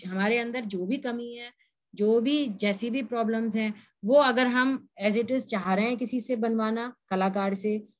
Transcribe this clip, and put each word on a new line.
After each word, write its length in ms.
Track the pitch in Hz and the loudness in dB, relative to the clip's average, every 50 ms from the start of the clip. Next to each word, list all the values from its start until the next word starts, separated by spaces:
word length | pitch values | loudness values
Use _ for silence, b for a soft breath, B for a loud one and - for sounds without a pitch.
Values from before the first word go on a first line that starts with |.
| - | -10
हमारे 320 | 180 185 190 196 214 233 240 | -6 -2 0 2 2 2 2
अंदर 220 | 233 233 233 254 | 0 -2 -4 -6
जो 260 | 226 202 190 180 180 | -6 -4 -4 -4 -2
भी 100 | 190 269 | -2 -4
कमी 380 | 285 277 247 233 240 240 240 240 | -4 -4 -6 -6 -6 -8 -10 -12
है, 180 | 240 240 240 - _ _ _ _ _ _ _ - | -12 -14 -16 -18 _ _ _ _ _ _ _ -4
जो 260 | - 208 214 226 233 | 0 2 4 4 4
भी, 260 | 226 277 294 302 285 | 4 2 2 2 0
जैसी 440 | 233 190 190 202 202 196 196 233 240 | -2 -2 -2 0 0 0 0 -4 -2
भी 120 | 226 269 | -2 -4
प्रॉब्लम्स 540 | 240 - 247 233 226 214 226 226 233 226 202 | -4 -2 -2 -2 0 0 0 0 0 0 0
हैं, 180 | 220 214 214 214 B B B B _ - | -2 -2 -2 -4 B B B B _ 0
वो 100 | 208 269 | 6 6
अगर 320 | 294 277 254 233 254 254 | 6 6 6 4 4 2
हम 420 | 247 240 254 254 269 269 - - _ _ - | 4 4 2 2 2 0 -2 -6 _ _ -2
as 120 | 202 214 202 | -2 0 2
it 140 | 233 226 220 | 0 0 0
is 100 | 262 262 | -2 -2
चाह 340 | 254 - 226 190 180 185 190 | -2 -2 -4 -4 0 0 2
रहे 120 | 196 220 | 2 2
हैं 100 | 240 247 | 0 0
किसी 240 | 214 247 214 254 247 | -2 -4 -4 -4 -4
से 160 | 220 - 254 | -2 -2 -2
बनवाना, 580 | 220 226 226 226 226 220 220 226 226 240 247 - _ _ _ | 0 0 0 0 0 0 0 -2 -2 -4 -8 -10 _ _ _
कलाकार 460 | 190 190 190 196 190 202 196 196 196 | -2 0 0 0 0 0 -2 -2 -2
से, 300 | 190 208 214 214 214 214 - _ | -2 -2 -2 -2 -2 -6 -10 _